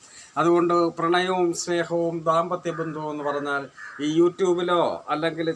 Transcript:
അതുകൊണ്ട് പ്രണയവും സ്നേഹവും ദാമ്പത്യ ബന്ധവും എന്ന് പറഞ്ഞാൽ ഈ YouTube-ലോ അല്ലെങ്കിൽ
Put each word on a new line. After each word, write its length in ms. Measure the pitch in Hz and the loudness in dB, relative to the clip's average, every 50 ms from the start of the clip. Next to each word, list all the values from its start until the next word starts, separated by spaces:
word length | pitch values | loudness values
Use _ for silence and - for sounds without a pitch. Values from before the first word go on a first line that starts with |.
| - - - - - - - 139 | -20 -20 -20 -20 -20 -8 -4 0
അതുകൊണ്ട് 340 | 156 170 170 175 175 170 175 175 170 165 165 - | 2 4 4 4 4 4 2 2 2 0 0 -2
പ്രണയവും 520 | 165 165 180 180 180 185 185 185 180 170 165 - | 0 0 2 2 2 0 0 0 0 0 0 -2
സ്നേഹവും 540 | - 180 175 170 165 165 170 170 170 170 165 170 160 165 | -4 -2 -2 -2 -2 0 0 0 0 0 -2 -2 0 2
ദാമ്പത്യ 440 | 160 165 170 180 180 175 - 175 160 156 | 2 2 2 0 -2 -6 -4 -6 -4 -4
ബന്ധവും 320 | 160 160 151 156 151 151 151 | -6 -6 -6 -6 -6 -6 -6
എന്ന് 100 | 151 143 143 | -4 -4 -4
പറഞ്ഞാൽ 340 | 143 143 143 143 143 139 139 131 - - - - - - 143 | -4 -2 -2 -2 -4 -4 -6 -8 -14 -18 -18 -16 -8 -4 -2
ഈ 20 | 151 156 165 | 0 4 4
YouTube-ലോ 600 | 170 175 170 - 190 180 175 175 180 175 175 170 156 117 87 82 - - 147 | 4 4 4 2 2 2 2 2 0 2 2 2 2 2 0 -4 -4 -4 -2
അല്ലെങ്കിൽ 340 | 151 156 165 156 160 165 160 160 | 0 0 -2 -2 -2 -4 -4 -4